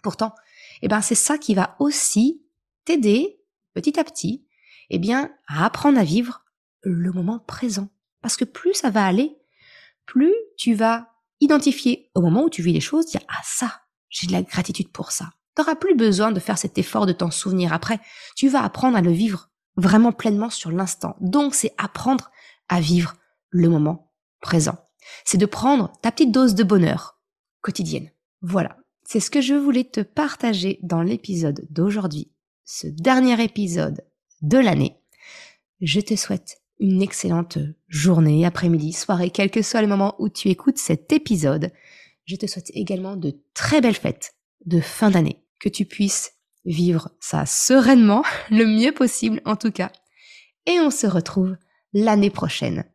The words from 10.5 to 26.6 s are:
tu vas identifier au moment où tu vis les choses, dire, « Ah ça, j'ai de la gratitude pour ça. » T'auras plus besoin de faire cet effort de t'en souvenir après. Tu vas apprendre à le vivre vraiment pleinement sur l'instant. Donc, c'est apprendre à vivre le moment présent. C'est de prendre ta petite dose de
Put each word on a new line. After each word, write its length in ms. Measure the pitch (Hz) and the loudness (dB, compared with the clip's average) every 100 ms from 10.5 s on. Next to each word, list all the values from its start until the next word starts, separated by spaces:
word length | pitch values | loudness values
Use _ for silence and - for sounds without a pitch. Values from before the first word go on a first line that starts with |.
| - | -6
tu 180 | 240 | -2
vas 380 | 214 226 233 233 _ _ _ | 2 0 0 -6 _ _ _
identifier 680 | 285 294 285 - 247 240 _ | 4 4 2 0 -2 -2 _
au 80 | 185 | 0
moment 220 | 170 185 | 2 2
où 60 | 330 | 2
tu 120 | - | 0
vis 100 | 170 | 0
les 80 | 160 | 0
choses, 260 | - 302 330 | 0 -2 -2
dire, « 140 | - - | -4 -8
Ah 140 | - | -12
ça, 380 | - - 247 - _ _ _ | -8 -6 -6 -8 _ _ _
j'ai 180 | - 175 | -10 -4
de 60 | |
la 100 | 185 | -4
gratitude 480 | 180 - 180 - 185 | -2 -6 -6 -6 -8
pour 220 | - - | -8 -10
ça. » 200 | - 170 _ _ | -8 -10 _ _
T'auras 220 | - 311 320 | -4 -2 -2
plus 200 | 381 302 | 0 4
besoin 360 | 220 185 214 | 4 2 2
de 80 | 196 | -2
faire 180 | - 190 | -4 -4
cet 200 | 196 - | -4 -4
effort 280 | 180 214 202 | -4 0 0
de 60 | |
t'en 180 | 175 175 | 0 -4
souvenir 420 | - 196 185 175 | -4 -4 -2 0
après. 260 | 165 - 220 - - - - | -2 -4 -6 -6 -20 -18 -2
Tu 120 | 269 | 0
vas 140 | 262 | 2
apprendre 340 | 202 - 254 233 | -2 0 2 2
à 40 | |
le 100 | 175 | 2
vivre 400 | 170 220 185 _ _ _ - | 2 0 -4 _ _ _ 0
vraiment 360 | 180 170 233 | 4 6 4
pleinement 380 | - 226 208 226 | 2 -2 -2 -2
sur 200 | - 165 | -6 -6
l'instant. 460 | 170 190 - 170 - | -4 -4 -6 -10 -6
Donc, 340 | 156 285 285 | 0 0 0
c'est 200 | - 226 - | -2 -4 -6
apprendre 520 | 202 - 240 262 - _ - _ _ | -8 -4 -2 -2 -4 _ -20 _ _
à 120 | 180 | -2
vivre 360 | 156 175 170 - _ _ _ | 2 0 0 -8 _ _ _
le 180 | 180 170 | 2 4
moment 440 | 160 151 165 _ _ _ _ | 4 0 -4 _ _ _ _
présent. 360 | - 170 151 - _ _ - - | -2 0 0 -6 _ _ -20 -12
C'est 140 | - 185 | -2 0
de 80 | 208 | 0
prendre 460 | - 247 277 190 _ | 0 2 2 0 _
ta 80 | 226 | -6
petite 220 | - 277 | 2 2
dose 220 | 240 254 | 6 4
de 80 | 196 | 4